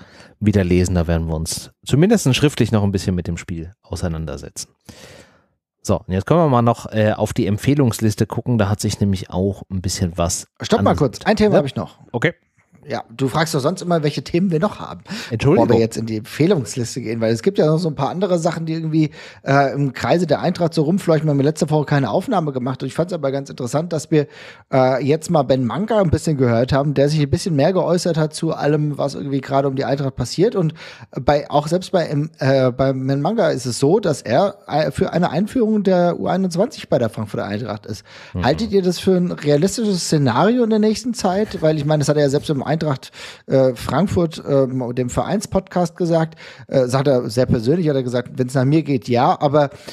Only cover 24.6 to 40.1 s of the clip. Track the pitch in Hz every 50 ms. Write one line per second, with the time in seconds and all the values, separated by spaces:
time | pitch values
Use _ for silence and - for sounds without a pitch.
24.6 | - _ - 135 127 127 135 123 139 131 151 160 - - 170 156 135 123 135 131
25.6 | 131 113 117 143 208 214 233 214 196 160 170 156 - 170 156 131 135 120 117 113
26.6 | 127 127 151 135 143 156 139 139 139 147 156 156 147 139 143 175 - 196 160 135
27.6 | 139 175 190 185 156 147 170 175 - 185 160 160 156 151 156 - - 165 170 -
28.6 | 143 147 151 147 151 147 143 - 143 139 139 - 143 143 139 135 131 - 139 139
29.6 | 139 143 135 135 127 110 139 143 143 135 - - 127 - - - 175 240 262 202
30.6 | 165 156 156 - - - - - - - - 156 123 151 147 151 - - - 147
31.6 | 147 160 170 180 185 - - 180 156 - 147 143 147 156 - - 147 135 139 135
32.6 | 131 131 120 131 135 135 135 131 131 131 139 139 143 170 226 233 180 151 135 131
33.6 | 120 131 113 - 139 139 180 233 214 - 143 - - - 117 151 196 196 - -
34.6 | - - - 151 156 156 - - 185 - - 170 175 - - 156 208 208 - 269
35.6 | 226 208 220 214 185 196 190 175 175 175 165 - 190 - 190 185 190 185 165 170
36.6 | 208 277 - - - - - 139 120 110 - - 110 104 - 120 101 98 101 104
37.6 | 127 104 104 107 - - 110 - - - - - - - - 92 85 123 156 156
38.6 | 226 208 190 196 180 185 175 - - 196 190 180 180 175 170 156 - 147 147 143
39.6 | 170 196 190 - 226 208 196 170 - -